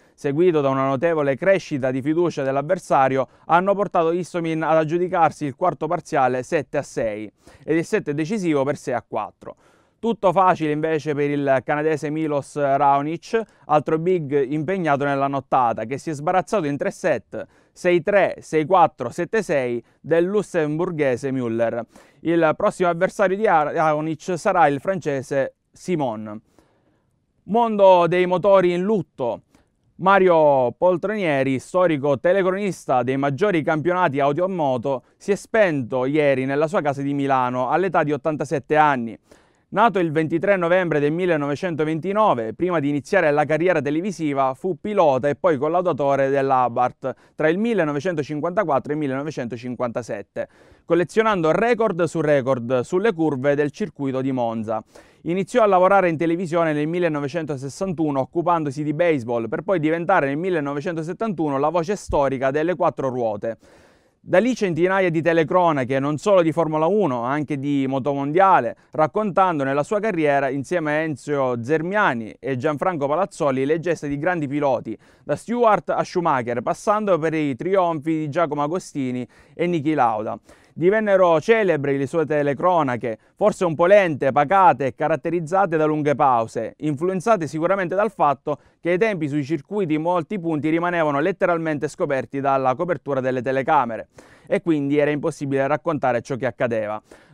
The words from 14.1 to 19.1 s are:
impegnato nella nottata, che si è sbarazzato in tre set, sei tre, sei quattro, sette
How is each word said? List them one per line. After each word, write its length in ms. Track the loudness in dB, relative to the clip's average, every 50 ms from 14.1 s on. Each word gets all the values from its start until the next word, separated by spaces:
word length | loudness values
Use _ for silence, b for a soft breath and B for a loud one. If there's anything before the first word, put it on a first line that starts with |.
| 0 0 0 -2 0 0 0 0
impegnato 560 | -2 -4 -4 -4 -4 -2 0 0 0 0 0
nella 220 | 0 -2 0 -2 -2
nottata, 580 | -4 -4 -4 0 0 2 2 2 0 -2 -4
che 120 | -6 -8 -8
si 140 | -6 -8
è 20 | -8
sbarazzato 520 | -6 -2 0 0 0 0 0 -2 -2 -2 -2
in 100 | -4 -4
tre 140 | -4 -6
set, 540 | -6 -4 -2 -2 -2 -2 -4 _ -12 -12 -12 b b b b b
sei 300 | b -4 0 2 2 2 2
tre, 340 | 2 2 4 2 2 0 -6
sei 260 | -8 -4 -2 -2 0
quattro, 440 | 4 4 4 4 4 2 -2 -8
sette 320 | -8